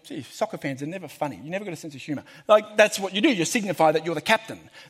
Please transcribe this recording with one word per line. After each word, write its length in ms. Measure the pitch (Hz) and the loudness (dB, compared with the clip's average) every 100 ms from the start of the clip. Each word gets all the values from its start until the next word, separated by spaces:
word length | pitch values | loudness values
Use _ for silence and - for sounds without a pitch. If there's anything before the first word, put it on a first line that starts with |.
gee, 180 | - - | -14 -14
soccer 340 | 117 - 214 165 | -12 -6 -6 -4
fans 240 | 143 135 | -8 -8
are 60 | 143 | -8
never 220 | 185 165 | -10 -12
funny. 320 | - 147 92 | -8 -8 -8
You 80 | 143 | -10
never 140 | 185 | -8
got 100 | 208 | -8
a 20 | 160 | -12
sense 200 | 165 135 | -14 -14
of 40 | |
humour. 220 | - 135 - - - | -8 -8 -10 -10 4
Like, 300 | 214 208 214 | 4 4 4
that's 240 | 208 - | 4 4
what 160 | 196 190 | -4 2
you 40 | |
do. 80 | 254 | 2
You 160 | 208 | 2
signify 460 | 156 247 202 160 160 | 0 0 -2 2 4
that 160 | 160 160 | 4 0
you're 80 | |
the 60 | 156 | -4
captain. 400 | - 220 - 101 - - | 0 0 0 -16 -16 -20